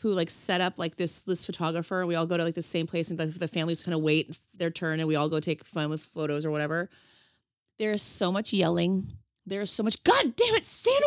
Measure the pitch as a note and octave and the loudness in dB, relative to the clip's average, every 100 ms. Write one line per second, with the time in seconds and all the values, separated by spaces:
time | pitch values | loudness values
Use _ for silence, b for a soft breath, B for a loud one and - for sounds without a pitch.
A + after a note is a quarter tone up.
0 | A3 F#3 E3+ - - F#3 F#3 F#3 E3 - | 0 2 0 -2 0 2 0 -2 -4 -2
1 | E3+ - - F3 - F3 D#3+ E3+ E3 F#3 | -4 -4 -2 -2 -4 -4 -2 -2 -2 -2
2 | F3 E3+ E3 F3 E3+ E3+ - E3+ D#3+ E3+ | 0 0 0 0 0 -2 -2 -2 -2 -2
3 | D#3+ E3 D#3 F3+ E3 E3+ E3 E3 - D#3+ | -2 -2 -4 -4 -4 -2 -2 -2 -2 0
4 | D#3 D#3 - - _ - E3 - E3 D#3+ | 4 2 2 -8 _ -6 -4 -2 -2 0
5 | D#3+ D3+ D3+ D#3 E3+ D#3 - E3 D3+ D#3 | 0 2 2 0 -2 -4 -6 -4 -4 -4
6 | - - D3+ D3 D#3 D3+ D3+ E3 F#3 b | -8 -6 -4 -2 -2 -2 -2 -2 -4 b
7 | b b b b b _ _ - G#3+ G#3 | b b b b b _ _ -4 -2 0
8 | - - F#3 F#3+ A3 G3 E3 F3 F3 F#3+ | -2 0 0 0 0 2 4 4 2 0
9 | - - _ _ F#3+ G3 G3+ - G#3+ - | -4 -10 _ _ -8 -6 -4 -2 -2 2
10 | - C#5 D#4 - A#4 A4 - - A4+ C#5 | 4 4 4 2 2 2 0 0 2 4